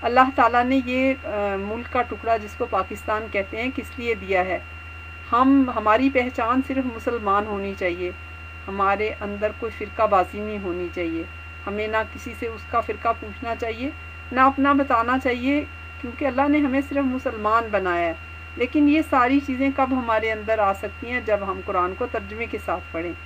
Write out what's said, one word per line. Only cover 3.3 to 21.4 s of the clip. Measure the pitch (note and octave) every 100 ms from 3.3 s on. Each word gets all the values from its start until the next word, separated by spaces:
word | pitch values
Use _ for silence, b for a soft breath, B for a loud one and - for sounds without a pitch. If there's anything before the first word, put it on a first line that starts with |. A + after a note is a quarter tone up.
| G3+ G3 G#3+
हैं | B3+
किस | C4 A3+ -
लिए | A#3
दिया | G#3+ F#3 F#3+
है? | F3+ F3 - - - - - - -
हम, | A#3 C4 C#4 B3+
हमारी | A#3 G#3+ A3 C4+
पहचान | C4+ B3 B3+ A3+ B3+
सिर्फ | C4 C4+
मुसलमान | B3+ A3+ - A#3 G#3 G3 G#3+
होनी | G3+ G3
चाहिए, | G3 F#3 F3 F3+ F3+ - - - - -
हमारे | G3 G3 G3+ G#3+
अंदर | - G#3 G3+ G#3+
कोई | G#3 A3+
फ़िरकाबाजी | - G#3 - G#3+ G3 F3+ G3+
नहीं | G#3+ G#3
होनी | F#3+ F3 F3
चाहिए। | F3+ E3+ E3 - - - -
हमें | - G3+ G#3+
ना | A3
किसी | A3 - -
से | A3+ A#3+
उसका | A3 - A#3+
फ़िरका | A3+ G#3 A#3+
पूछना | A3+ G#3+ G3+ A#3
चाहिए, | A3 A3+ A3+ C4 D#4+ - - -
ना | B3
अपना | C4 C4+ C#4
बताना | C#4 C#4 A#3+ A#3+ B3+
चाहिए, | C4 A#3+ B3+ C#4+ C#4+ - - -
क्योंकि | A#3+ A#3+
अल्लाह | C#4+ B3 C#4+
ने | D4+
हमें | C#4+ C4
सिर्फ | C#4 C#4
मुसलमान | C4+ B3+ B3+ A3+ G#3 A3+ A3+
बनाया | G#3 F#3 F3 E3+
है। | E3 - - - -
लेकिन | B3 D#4 C#4+
ये | D4+
सारी | D#4 C#4 B3 C#4
चीज़ें | C#4 B3+ C#4
कब | C#4 C4
हमारे | C4 A#3 A3 A3
अंदर | G#3+ G#3 A3
आ | G3
सकती | G3 G#3 - A#3
हैं? | B3
जब | A3 G3+